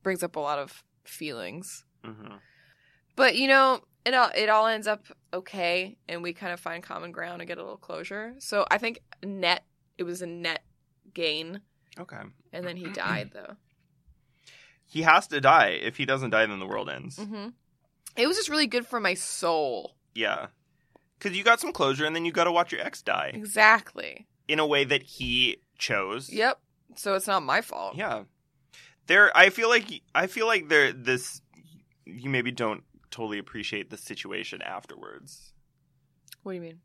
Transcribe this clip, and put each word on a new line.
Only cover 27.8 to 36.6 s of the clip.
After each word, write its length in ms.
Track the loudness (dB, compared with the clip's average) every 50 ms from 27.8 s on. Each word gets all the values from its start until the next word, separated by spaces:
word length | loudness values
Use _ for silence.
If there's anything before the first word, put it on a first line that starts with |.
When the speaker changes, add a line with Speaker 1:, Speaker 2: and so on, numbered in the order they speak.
| -8 -8 -8
Speaker 2:
Yeah. 280 | -6 -6 -6 -6 -6 -8 _ _ _ _ _ _ _ _ _ _ -20 -20 -20 _ _ _ 4
There, 280 | 8 8 8 8 10
I 140 | 8 8 8
feel 180 | 6 2 2 4
like, 340 | 4 4 2 0 -14 -16 _ _ _
I 140 | -2 -2 0
feel 180 | -2 -2 0
like 220 | 2 0 0 2 4
there, 240 | 6 6 6 6
this, 480 | 2 -2 0 0 0 0 -2 -8 -14 -16 _ _ _ -20 _ _ -20 -20 _ _ _ _ _
you 260 | -18 -16 -10 -6 -2
maybe 220 | -2 0 -2 -2
don't 320 | -4 -2 -2 -2 -2 -6 _ _ _ _ _ _
totally 280 | -12 -10 -8 -8 -8 -8
appreciate 520 | -10 -12 -12 -10 -8 -6 -6 -6 -8 _
the 60 | -14
situation 640 | -16 -14 -14 -14 -12 -12 -8 -8 -8 -8 -8 -10 -10
afterwards. 880 | -10 -10 -10 -10 -12 -14 -20 -18 -18 -18 -18 -18 -20 -20 -20 -20 -20 -20 _ _ _ _ _ _ _ _ _ _ _ _ _ _ _ -20 -20 _
Speaker 1:
What 100 | _ -12
do 40 | -12
you 60 | -10